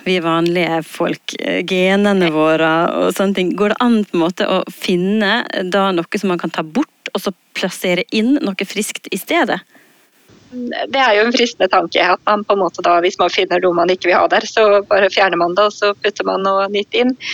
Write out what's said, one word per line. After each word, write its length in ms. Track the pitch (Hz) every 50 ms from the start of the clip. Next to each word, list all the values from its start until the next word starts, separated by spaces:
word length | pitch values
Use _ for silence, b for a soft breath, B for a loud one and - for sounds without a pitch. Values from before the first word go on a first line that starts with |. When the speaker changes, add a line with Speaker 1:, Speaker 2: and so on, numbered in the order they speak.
| -
Speaker 1:
vi 140 | 185 185 180 165
vanlige 640 | 165 165 165 170 170 170 180 170 160 165 165 151
folk, 480 | - - - 170 180 147 - _ - - -
eh, 240 | - 190 185 190 185
genene 640 | 175 190 185 180 190 196 202 202 208 202 190 175 165
våre 400 | 151 156 156 160 160 156 160 160 160 165 170 - -
og 160 | 170 180 185 190
sånne 180 | - 196 196 190
ting. 160 | 190 185 175 - 180
Går 160 | 208 208 214
det 60 | -
an 240 | 247 240 233 214 202
på 100 | - -
en 80 | 170 160 175
måte 180 | 185 - 208
å 160 | - 190 185 - -
finne 720 | - - - - 185 175 180 196 208 220 208 190 220 240 - - - - 190
da 240 | 180 190 202 196 196
noe 260 | 190 170 170 - -
som 120 | 208 - 190
man 100 | 180 170
kan 120 | - 165
ta 120 | - - 160
bort, 480 | 156 156 240 311 - _ _ - - -
og 80 | 202
så 140 | - 202 - _ _ _ - -
plassere 460 | 208 185 - - - 185 175 175 - - -
inn 240 | 220 214 247 285 269
noe 160 | - 196 185 - 196
friskt 460 | - - 202 214 - - - - -
i 80 | - 185
stedet? 400 | - - 302 339 277 196 165 185 - b b b b b b b b b b _ _ _ - - _ -
Speaker 2:
Det 480 | 247 247 240 240 - - - - 233 269
er 160 | 262 240 208
jo 120 | 208 220
en 60 | 233 233
fristende 380 | - 233 240 - - 185 185
tanke 320 | - 185 170 170 - - -
at 160 | 180 185 - -
man 160 | 208 214 208 208
på 140 | - 202
en 20 | 196
måte 240 | 185 165 - - 180
da, 140 | 170 175 170
hvis 200 | 175 190 - -
man 100 | 185 175
finner 300 | - 208 190 185 175 180 185
noe 120 | 180 170
man 160 | 175 170 180 185
ikke 160 | 185 - 180
vil 80 | - -
ha 80 | 170
der, 160 | 165 175 214 220
så 400 | - - 233 220 208 202 202 202
bare 240 | - 208 196 202 185
fjerner 280 | - - 196 190 175 170
man 160 | 175 175 180
det, 80 | 202 214
og 80 | 208
så 220 | 208 - 214 202 202
putter 320 | - - 208 208 - 190
man 160 | 190 190 190 190
noe 240 | 196 196 196 196
nytt 280 | 196 202 202 202 - - 226
inn. 180 | 240 254 254 - B B